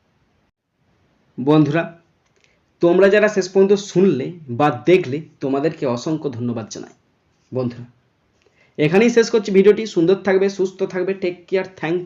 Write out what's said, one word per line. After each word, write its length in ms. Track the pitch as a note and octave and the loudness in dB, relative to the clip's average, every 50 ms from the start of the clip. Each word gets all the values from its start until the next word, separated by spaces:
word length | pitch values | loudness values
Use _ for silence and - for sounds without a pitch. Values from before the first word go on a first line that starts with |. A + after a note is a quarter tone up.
| _ _ _ _ _ _ _ _ _ _ _ _ _ _ _ _ _ _ _ _ _ _ _ _ _ _ _ | _ _ _ _ _ _ _ _ _ _ _ _ _ _ _ _ _ _ _ _ _ _ _ _ _ _ _
বন্ধুরা, 460 | - C3 C#3+ D3+ D#3 D3+ C#3 D3+ E3+ E3 - - - _ _ _ _ _ _ _ _ _ _ _ _ _ _ _ _ | -4 0 2 4 4 4 2 0 -2 -4 -6 -10 -20 _ _ _ _ _ _ _ _ _ _ _ _ _ _ _ _
তোমরা 260 | F3 E3+ F3 F#3+ G3 G3 G3+ | 0 2 4 4 4 4 4
যারা 140 | G#3+ G#3 G#3 - | 4 2 2 0
শেষ 120 | G3 F#3 - - | -2 -4 0 2
পর্যন্ত 200 | G3 G3 G3 G#3 G3 - - | 2 4 4 2 0 -2 -2
শুনলে 360 | - F3+ G3 F#3+ D3 B2+ C#3 D#3+ F3+ E3+ D#3 B2+ A#2+ A#2+ | 0 2 2 2 2 0 -4 -8 -12 -14 -12 -8 -2 0
বা 80 | D3 D3 - - - E3 | 0 0 -2 0 2 2
দেখলে 280 | F#3 F#3+ F3 B2 C3+ D#3 D#3+ - _ _ | 2 2 2 -2 -8 -10 -10 -14 _ _
তোমাদেরকে 440 | D3 C3 C3+ C#3 C#3+ E3 D#3 - D3 B2+ A#2+ | -6 -4 -2 -2 -2 -4 -4 -4 -4 -4 -4
অসংখ্য 320 | A#2+ - E3 D#3 D3+ - D3 A#2+ | -4 -4 -6 -6 -6 -6 -8 -8
ধন্যবাদ 280 | A2+ A#2+ A#2+ A2+ A2+ G#2+ - - | -6 -6 -6 -6 -8 -10 -12 -14
জানাই। 220 | D2+ A#1 - - _ _ _ _ _ _ _ _ _ _ _ | -16 -16 -18 -20 _ _ _ _ _ _ _ _ _ _ _
বন্ধুরা, 340 | A#2+ B2+ B2+ A#2+ A#2+ A#2 A#2+ - _ _ _ _ _ _ _ _ _ _ _ _ _ _ _ _ _ | -8 -6 -6 -6 -8 -12 -16 -20 _ _ _ _ _ _ _ _ _ _ _ _ _ _ _ _ _
এখানেই 340 | - D3+ D3+ F3 G3+ A#3 A#3+ A#3 | -2 0 2 4 4 4 4 4
শেষ 100 | A#3 A3 G#3 - | 2 2 2 0
করছি 160 | A3+ G3+ G#3+ F#3+ | -2 -2 2 2
ভিডিওটি। 260 | F#3+ F#3 G#3 G3+ A3 A3 G#3 - | 4 6 6 4 4 -2 -4 -2
সুন্দর 220 | F3 E3 F3 G3 F#3+ - | 0 2 2 2 0 0
থাকবে, 200 | G3+ F#3+ F#3+ G3 G3 | 0 0 2 0 0
সুস্থ 300 | G3 - F#3 F#3 - - F#3+ F#3 F#3+ | -2 -2 -4 -4 -4 -6 -8 -6 -6
থাকবে, 200 | F#3 F3+ F#3 G3 F#3+ F#3+ | -6 -6 -6 -6 -6 -6
টেক 120 | F3 F3+ F3+ - | -8 -8 -10 -8
কেয়ার, 200 | _ F#3+ F#3 F3+ - - - | _ -4 -4 -4 -6 -10 -10
thank 240 | D#3 D#3 F3 F3+ F3 | -6 -6 -4 -4 -4